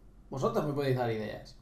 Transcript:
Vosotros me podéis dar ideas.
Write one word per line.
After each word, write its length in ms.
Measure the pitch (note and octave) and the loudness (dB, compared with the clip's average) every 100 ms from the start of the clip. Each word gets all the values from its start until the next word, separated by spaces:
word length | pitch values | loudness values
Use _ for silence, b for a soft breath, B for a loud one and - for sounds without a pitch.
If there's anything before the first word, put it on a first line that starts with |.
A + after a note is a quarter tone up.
| - - - | -20 -20 -10
Vosotros 340 | C3+ G3+ G#3+ | 0 0 2
me 80 | D3+ | 0
podéis 240 | C#3 C#3 B2+ | 0 2 2
dar 140 | A#2+ | 2
ideas. 460 | A2 G#2+ - - - | 0 -2 -6 -12 -10